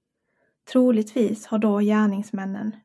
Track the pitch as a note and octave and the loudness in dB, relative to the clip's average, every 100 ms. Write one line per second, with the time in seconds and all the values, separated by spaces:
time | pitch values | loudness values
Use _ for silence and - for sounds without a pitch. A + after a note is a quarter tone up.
0 | _ _ _ _ _ _ - B3+ B3+ A3 | _ _ _ _ _ _ -2 2 4 2
1 | G#3+ B3+ G#3 A3 - A3 G#3+ G3+ G#3 G#3+ | 0 0 -2 -2 -4 -2 0 2 2 2
2 | G#3+ G3 G#3 F#3+ F#3+ G3 G#3+ - | 2 0 -6 -8 -8 -8 -8 -10